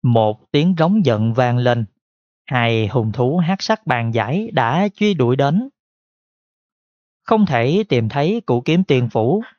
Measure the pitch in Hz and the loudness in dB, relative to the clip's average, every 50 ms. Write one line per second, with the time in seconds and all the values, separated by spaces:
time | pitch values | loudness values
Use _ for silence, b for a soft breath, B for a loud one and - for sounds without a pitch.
0 | - 127 117 117 110 107 107 - _ _ - 147 156 180 190 165 160 170 202 220 | 2 2 2 2 2 0 -2 -4 _ _ -2 0 0 0 0 2 0 2 2 2
1 | 185 135 113 104 110 113 113 123 127 123 120 123 120 123 120 120 113 - _ _ | 2 2 2 0 0 -2 0 0 0 0 0 0 0 0 0 0 -2 -6 _ _
2 | _ _ _ _ _ _ _ _ _ - 143 123 117 117 117 113 110 101 - 131 | _ _ _ _ _ _ _ _ _ -4 -2 0 0 0 0 0 0 0 -2 -2
3 | 110 110 101 127 123 127 151 180 170 156 196 190 - - 220 - _ 160 131 120 | -2 -2 -2 -2 -2 0 0 0 0 -2 -2 -4 -2 -4 -4 -4 _ -4 -4 -2
4 | 117 117 113 117 104 107 139 190 220 226 - 135 123 117 131 165 202 208 - - | -2 -2 -2 -2 -2 -2 -2 -4 -4 -4 -2 -2 -2 0 0 0 -2 -2 -2 -2
5 | 208 208 202 151 127 117 127 139 139 139 156 202 254 277 _ _ _ _ _ _ | 0 0 0 0 0 0 2 0 0 0 0 0 -2 -4 _ _ _ _ _ _
6 | _ _ _ _ _ _ _ _ _ _ _ _ _ _ _ _ _ _ _ _ | _ _ _ _ _ _ _ _ _ _ _ _ _ _ _ _ _ _ _ _
7 | _ _ _ _ _ - 226 220 208 185 143 120 113 127 160 202 220 _ - 120 | _ _ _ _ _ 0 2 2 2 2 2 0 2 2 0 0 0 _ 0 0
8 | 113 110 - 143 143 170 214 233 - - 127 123 123 - 156 175 190 - 147 127 | 0 0 -2 -2 0 0 -2 -2 -2 -2 -2 -2 0 0 0 0 2 2 2 0
9 | 123 117 - 120 107 120 165 214 233 - - | 0 0 -2 0 0 0 0 -2 -4 -8 -18